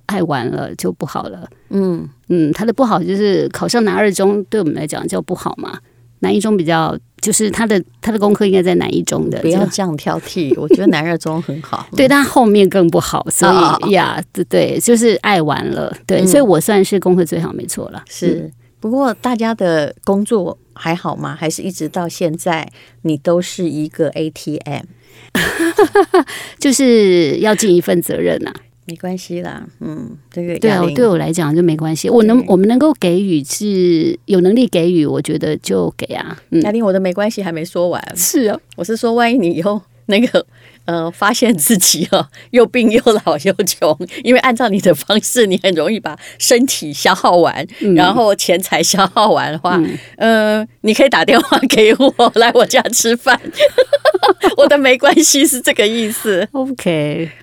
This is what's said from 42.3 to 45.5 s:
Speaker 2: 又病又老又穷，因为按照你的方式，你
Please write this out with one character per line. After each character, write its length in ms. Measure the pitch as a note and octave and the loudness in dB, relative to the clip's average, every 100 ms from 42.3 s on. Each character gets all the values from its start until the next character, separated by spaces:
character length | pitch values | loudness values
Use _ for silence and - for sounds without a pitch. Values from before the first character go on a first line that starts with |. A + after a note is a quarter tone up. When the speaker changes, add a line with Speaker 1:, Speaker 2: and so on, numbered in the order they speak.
| - - | -10 0
Speaker 2:
又 140 | A#3+ | 2
病 240 | A3+ B3+ A3 | 4 2 2
又 140 | A3+ A#3 G#3+ | 2 2 0
老 120 | F#3 D3+ | 0 -2
又 140 | F#3 F#3 | -2 -2
穷， 340 | F#3+ - E3 D3+ F3+ - | -4 0 -2 -2 -6 -4
因 100 | A#3 | 2
为 60 | B3+ | 2
按 160 | C4 | 2
照 140 | A#3+ A#3+ | 0 0
你 120 | G3 | 2
的 140 | F#3+ | 2
方 260 | D#3 - G#3+ | 2 0 -2
式， 280 | - B3 | 0 0
你 100 | G#3 | 2